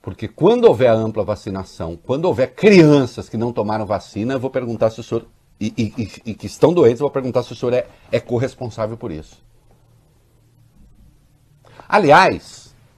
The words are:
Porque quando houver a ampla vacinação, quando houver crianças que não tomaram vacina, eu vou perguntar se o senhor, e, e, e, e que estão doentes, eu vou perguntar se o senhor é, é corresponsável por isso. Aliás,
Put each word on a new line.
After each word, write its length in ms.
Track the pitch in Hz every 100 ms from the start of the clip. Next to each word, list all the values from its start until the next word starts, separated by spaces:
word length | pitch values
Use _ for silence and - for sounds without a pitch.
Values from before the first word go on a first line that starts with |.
Porque 260 | - 92 107
quando 380 | - 165 240
houver 240 | 233 120 120
a 60 |
ampla 280 | 113 110 107
vacinação, 720 | 95 104 - 95 92 - 85 85
quando 280 | - 135
houver 300 | 175 151 -
crianças 720 | - 208 196 156 147 127 - 95
que 80 | 113
não 160 | 117
tomaram 320 | 120 107 110
vacina, 480 | 101 98 - - 113
eu 80 | 135
vou 100 | 127
perguntar 400 | 127 120 113 117
se 80 | 113
o 40 |
senhor, 260 | 117 117 - _ _ _
e, 140 | 107 -
e, 260 | 110 -
e, 280 | 101 - -
e 40 |
que 120 | 104 101
estão 260 | - 139
doentes, 280 | 175 127 117
eu 40 |
vou 60 | 143
perguntar 300 | 139 127 123
se 100 | 120
o 20 |
senhor 200 | 117 123
é, 120 | 123 - - -
é 80 | 120
corresponsável 800 | - 120 127 - 123 107 110 117
por 160 | 113
isso. 320 | 78 - _ _ _ _ _ _ _ _ _ _ _ _ _ _ _ - _ _ _ _ _ _ _ _ - -
Aliás, 880 | 208 170 151 185 95 - - - _ _